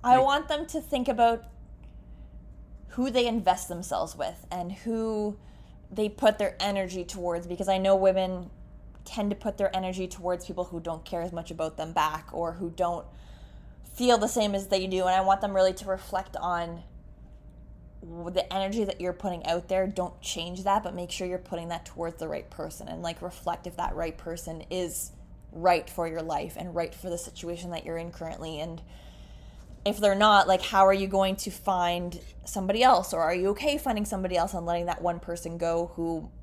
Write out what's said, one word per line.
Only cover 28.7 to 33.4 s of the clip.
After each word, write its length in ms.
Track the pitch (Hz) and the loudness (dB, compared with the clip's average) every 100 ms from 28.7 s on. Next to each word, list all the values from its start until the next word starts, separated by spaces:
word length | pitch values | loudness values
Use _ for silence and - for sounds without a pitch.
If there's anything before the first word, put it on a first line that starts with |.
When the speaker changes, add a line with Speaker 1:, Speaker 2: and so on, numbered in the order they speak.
| 165 - - - - - - - - - - 202 | -8 -14 -18 -20 -18 -18 -18 -18 -18 -18 -4 -4
Speaker 1:
if 120 | 202 | 2
they're 160 | 208 196 | 4 8
not, 320 | 214 202 185 | 10 10 8
like, 140 | 185 | 4
how 240 | - 196 190 | 4 8 8
are 60 | |
you 140 | 196 196 | 8 4
going 280 | 196 190 196 | 2 2 0
to 160 | - | -6
find 680 | - - 185 175 175 175 - - - - | -4 0 2 2 0 -4 -8 -14 -14 -8
somebody 360 | 208 185 214 | -4 0 6
else? 320 | 254 202 185 | 8 8 4
Or 80 | 170 | 2
are 140 | 160 | 2
you 140 | 180 | 4